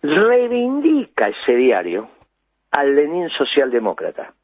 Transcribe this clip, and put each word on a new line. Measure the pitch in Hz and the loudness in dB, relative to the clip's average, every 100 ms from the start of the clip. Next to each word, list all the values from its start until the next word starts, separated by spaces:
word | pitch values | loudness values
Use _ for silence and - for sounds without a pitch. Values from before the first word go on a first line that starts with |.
reivindica | 147 156 214 247 240 240 247 277 302 302 220 - 104 | 0 2 4 2 2 -2 -2 0 2 0 -2 -2 -2
ese | - - 120 | -2 0 2
diario | 127 101 87 90 113 _ _ _ _ _ _ | 4 2 0 -6 -8 _ _ _ _ _ _
al | 147 143 | 0 2
Lenin | 139 147 175 170 | 2 2 -2 -6
socialdemócrata. | - 143 - 135 120 110 - 85 - - _ | -4 -2 0 0 0 -2 -6 -8 -10 -16 _